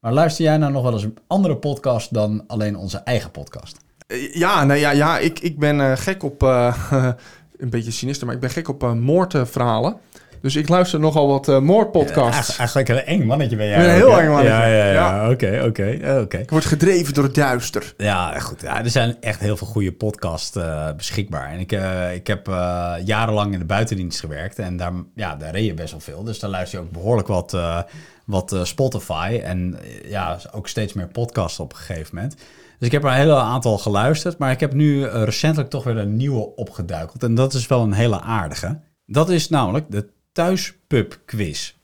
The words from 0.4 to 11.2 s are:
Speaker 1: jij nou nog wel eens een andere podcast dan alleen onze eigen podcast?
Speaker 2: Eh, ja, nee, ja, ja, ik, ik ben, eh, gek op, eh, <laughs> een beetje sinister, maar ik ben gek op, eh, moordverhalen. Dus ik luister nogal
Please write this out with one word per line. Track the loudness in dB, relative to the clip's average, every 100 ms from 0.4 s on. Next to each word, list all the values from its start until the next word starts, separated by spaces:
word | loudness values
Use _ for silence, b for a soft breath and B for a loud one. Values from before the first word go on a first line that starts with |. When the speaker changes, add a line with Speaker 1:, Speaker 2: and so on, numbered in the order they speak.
Speaker 1:
jij | 2 4
nou | 2
nog | 0
wel | 0
eens | 0
een | -4 -8 _
andere | 0 2 0
podcast | -2 -2 -2 -2 -2
dan | -2 0 -2 -4
alleen | -4 -4 -4
onze | -8 -8
eigen | -4 -4 -4
podcast? | -14 -14 -16 -18 -20 _ _ _
Speaker 2:
Eh, | -10 -8
ja, | 0 2 4
nee, | 4 4
ja, | 4
ja, | 4 4 2
ik, | 0 0
ik | -6 0
ben, | 2 4
eh, | 2 0
gek | -2 -4
op, | -6 0
eh, | 4 4 2 0 0
<laughs> | 0 2 -2 B B B -10
een | -4
beetje | -4 -4
sinister, | -6 -6 -6 -6
maar |
ik | -6
ben | -4
gek | -6 -6
op, | -4
eh, | -2
moordverhalen. | 0 2 2 2 0 -2 -2 0 2 0 -4 b b b b
Dus | -4 -2
ik | 2
luister | 4 4 2
nogal | 2 4